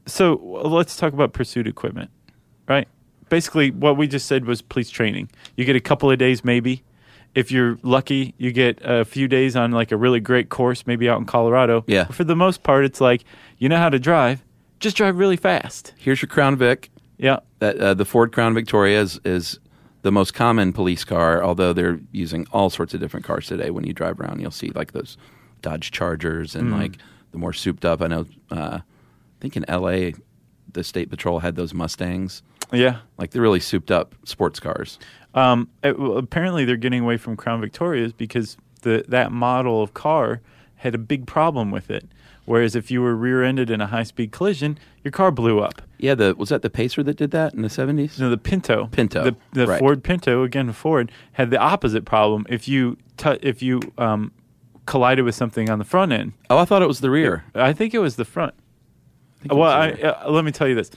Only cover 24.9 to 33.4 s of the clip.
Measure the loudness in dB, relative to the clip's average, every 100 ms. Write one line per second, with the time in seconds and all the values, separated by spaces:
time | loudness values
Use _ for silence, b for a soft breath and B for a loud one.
24.9 | -10 -12 -16 b b b b -10 -8 -8
25.9 | -6 -4 -4 -4 -6 -8 -6 -4 -2 -4
26.9 | -8 b b b -10 -8 -6 -6 -2 -2
27.9 | 0 -2 -4 -8 _ -12 -10 -8 -10 -14
28.9 | b b b b -14 -10 -8 -6 -4 -2
29.9 | -2 -4 -8 _ _ _ _ -14 -10 -8
30.9 | -8 -8 -6 -4 -2 -4 -6 -6 -6 -8
31.9 | -6 -6 -6 -8 -12 _ b -4 2 2
32.9 | 0 -12 -12 -8 0